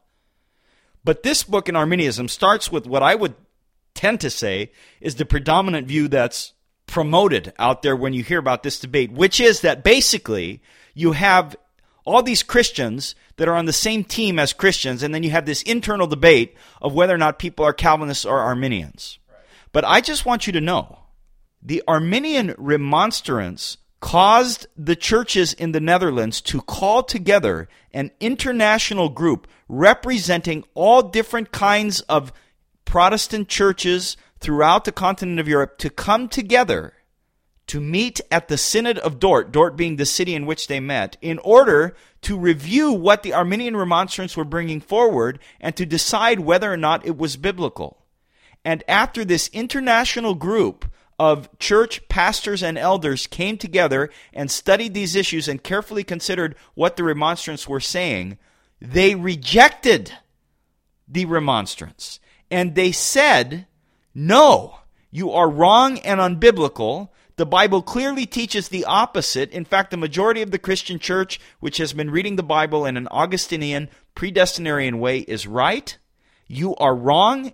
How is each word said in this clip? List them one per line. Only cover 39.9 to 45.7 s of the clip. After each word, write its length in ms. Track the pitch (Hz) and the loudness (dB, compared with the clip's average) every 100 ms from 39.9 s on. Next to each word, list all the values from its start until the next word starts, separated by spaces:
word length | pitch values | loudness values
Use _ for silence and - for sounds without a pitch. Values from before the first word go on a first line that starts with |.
| 143 | -2
the 80 | 139 | -4
city 280 | - 180 | -2 -4
in 120 | 156 147 | -4 -6
which 220 | 156 - | -8 -6
they 120 | 139 | -8
met, 380 | 135 131 98 - | -4 -4 -6 -8
in 180 | 165 165 | -10 -6
order 540 | 190 240 262 151 175 - _ _ | 6 8 8 4 2 -6 _ _
to 180 | - 196 | -8 -2
review 540 | 175 151 156 262 302 | 0 0 0 0 2
what 280 | 202 180 208 | 4 4 4
the 120 | 202 | 2
Arminian 420 | 160 175 214 240 214 | -2 0 -2 -4 -4
Remonstrants 640 | 180 170 190 - 185 165 | 0 0 0 -6 -8 -8
were 80 | 147 | -6
bringing 340 | 165 165 156 | -6 -6 -8
forward 600 | - 214 233 135 120 131 - _ | -4 2 2 2 -2 -4 -18 _
and 160 | 165 | -8